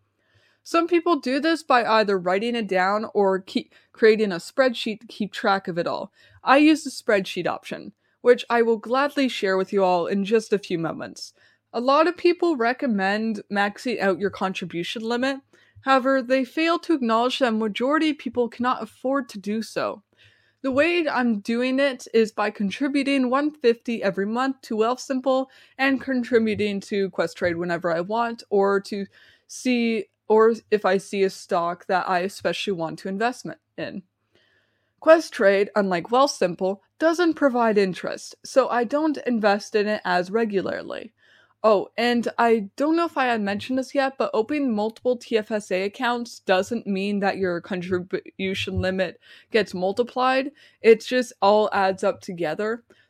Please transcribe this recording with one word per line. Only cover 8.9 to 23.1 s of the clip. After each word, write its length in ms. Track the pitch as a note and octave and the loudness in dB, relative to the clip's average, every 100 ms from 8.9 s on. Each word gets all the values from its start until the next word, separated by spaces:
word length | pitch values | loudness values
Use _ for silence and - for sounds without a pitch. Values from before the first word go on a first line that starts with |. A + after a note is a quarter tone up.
| B3+ C#4+ C#4+ C4 | 0 0 0 -2
share 260 | - G3 F#3+ | 0 0 0
with 160 | F#3+ | 0
you 120 | G3+ | 2
all 240 | F#3+ F3+ E3+ | 2 2 0
in 180 | G3+ G3 | -2 0
just 260 | A3+ G#3+ | 0 0
a 80 | G3+ | -2
few 200 | - F3 | -2 -4
moments. 540 | D#3+ - A#2 - - _ _ _ _ | -4 -8 -12 -14 -20 _ _ _ _
A 80 | A3+ | -4
lot 280 | B3 C#4+ D#4+ | 0 2 2
of 100 | F4 | 2
people 400 | F4 F4 F4 D4+ | 0 2 0 0
recommend 840 | A3+ B3+ C#4 G3+ F#3+ G#3 A3 G#3 - | 0 -2 -2 0 0 -2 -2 -6 -6
maxing 500 | G3+ G3+ G#3 C4 A3+ | -2 -2 -4 -6 -2
out 200 | G3 F#3 | 0 0
your 120 | G3 | -2
contribution 720 | - F#3+ F#3+ F3 E3 E3+ A#3 | -2 -4 -4 -8 -8 -6 -6
limit. 340 | A3 A#3+ C4 C4+ - _ _ _ | -4 -2 -2 -4 -10 _ _ _
However, 400 | - C4+ B3+ C4+ | 2 2 4 0
they 220 | A#3+ C4 | 2 0
fail 360 | B3+ - E4 E4+ | 0 0 0 0
to 160 | - D#4+ | 0 0
acknowledge 440 | A#3 A3+ B3 - | 2 2 0 0
that 140 | B3+ | 0
majority 560 | A3 A3 G3 B3 D4+ D#4 | 0 -2 -2 0 2 2
of 80 | D4 | -2
people 320 | - A#3+ A#3 | -4 -2 -2
cannot 340 | - B3 B3+ | -2 -2 -2
afford 460 | A3+ _ B3+ C#4 C4 | -6 _ -4 -2 -4
to 100 | G#3 | -10
do 220 | F#3+ G#3+ | -6 -6
so. 400 | G#3+ - A2+ G3+ _ _ _ _ _ _ | -6 -4 -4 -6 _ _ _ _ _ _
The 80 | C4+ | -2
way 360 | C4 D#4+ F4 D#4 | 2 2 2 0
I'm 340 | A#3+ B3 G#3+ | 0 0 0
doing 380 | G3+ A#3 B3+ C4 | -2 -2 0 0
it 280 | F#3+ B3 - | 0 -2 -2
is 200 | A3+ A3 | 2 2
by 180 | - G#3 | 0 -4
contributing 800 | G3+ G3+ - C#4+ C#4+ C4+ | -2 -4 -2 -2 0 0